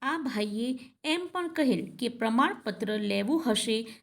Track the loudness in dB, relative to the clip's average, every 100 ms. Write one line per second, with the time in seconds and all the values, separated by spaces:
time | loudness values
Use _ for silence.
0 | -2 -2 -2 -2 -2 -2 -2 -4 -8 _
1 | -2 -2 -2 -4 -4 2 4 2 -2 -4
2 | -4 -2 0 4 4 2 -6 -4 -2 -2
3 | 0 0 2 2 2 2 2 0 -2 -12